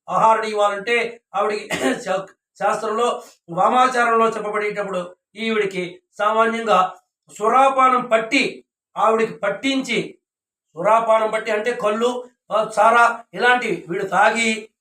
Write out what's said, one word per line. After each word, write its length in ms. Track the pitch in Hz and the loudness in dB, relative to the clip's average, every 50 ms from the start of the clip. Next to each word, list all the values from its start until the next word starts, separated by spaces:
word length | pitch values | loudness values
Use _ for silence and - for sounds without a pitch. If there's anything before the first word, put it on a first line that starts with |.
| _ - | _ -4
ఆహార 320 | 180 202 220 220 220 214 | 0 2 4 4 4 4
నియమాలంటే 800 | 220 220 214 208 208 202 202 196 190 240 240 233 226 233 - - _ _ - | 0 -2 -2 0 0 0 0 -2 -4 -2 -2 -2 -2 -4 -8 -14 _ _ -4
ఆవిడికి 340 | 196 208 214 208 - - - | -2 -2 -2 -2 -4 -6 -6
<coughs> 340 | - - - 262 240 - - | -6 -4 -2 -2 -2 -2 -4
శా-, 240 | 185 185 190 190 - - _ _ _ _ - | -4 -4 -4 -6 -8 -16 _ _ _ _ -4
శాస్త్రంలో 640 | 190 208 220 214 220 220 214 214 240 240 247 247 - - - _ _ - | -2 -2 -2 -2 -4 -4 -2 0 0 0 -2 -4 -8 -16 -20 _ _ -10
వామాచారంలో 760 | 165 180 202 226 240 254 254 254 247 240 233 233 233 226 226 | -4 -2 -2 0 2 2 2 2 2 0 0 2 2 2 2
చెప్పబడేటప్పుడు 920 | 220 214 214 196 208 214 208 202 208 - 202 202 190 190 180 175 - - _ _ _ - | 2 0 -4 -6 -6 -4 -4 -4 -4 -4 -6 -6 -6 -6 -8 -8 -10 -14 _ _ _ -12
ఈవిడికి 640 | 208 226 226 220 214 202 190 185 180 180 175 180 - _ _ _ - | -8 -6 -4 -2 -2 -2 -2 -2 -6 -8 -8 -10 -16 _ _ _ -2
సామాన్యంగా 760 | 208 214 220 220 226 226 226 226 226 214 190 185 185 - - - _ _ _ _ _ _ - - | 0 0 2 2 2 2 0 -2 0 2 2 2 2 0 -4 -10 _ _ _ _ _ _ -10 -4
సురాపానం 640 | 208 220 247 262 269 269 269 262 262 262 254 247 | 0 2 4 4 4 4 4 4 4 4 4 2
పట్టి, 640 | - - 226 226 220 - 285 269 233 - - - - _ _ _ _ _ - 180 | 0 0 0 0 0 2 0 0 0 0 -4 -10 -18 _ _ _ _ _ -4 0
ఆవిడికి 360 | 208 220 226 226 220 - - | 0 2 2 2 0 -2 -4
పట్టించి, 840 | - 196 202 202 - - 269 269 262 - 240 220 175 - - - _ _ _ _ _ _ _ _ _ _ _ - | -4 -6 -6 -4 -2 -2 -2 -2 -2 -2 -2 -4 -4 -4 -6 -10 _ _ _ _ _ _ _ _ _ _ _ -8
సురాపానం 560 | 151 175 208 220 226 233 220 220 220 220 214 | -4 0 2 2 2 4 4 2 2 2 0
పట్టి 200 | 220 220 214 226 | -2 -4 -4 -2
అంటే 200 | 208 214 220 240 | -4 -2 -2 -4
కళ్ళు, 520 | 240 - - 208 214 226 240 247 247 247 - - _ _ _ - | -4 -2 -2 -2 -2 0 -2 -2 -4 -4 -10 -14 _ _ _ -4
ఆ, 180 | 190 220 214 208 | -2 -2 -2 -2
సారా 540 | - 202 208 170 233 240 202 170 - - - _ 170 | 2 4 4 6 6 6 4 4 2 -2 -12 _ -6
ఇలాంటివి 520 | 190 233 247 247 247 220 214 175 - - 160 | -2 2 2 2 2 0 -4 -6 -6 -6 -6
వీడు 140 | 190 196 190 | -6 -6 -4
తాగి 640 | - 175 185 208 220 226 226 226 226 220 214 - - _ _ | -2 2 4 4 4 4 2 0 0 -2 -4 -6 -14 _ _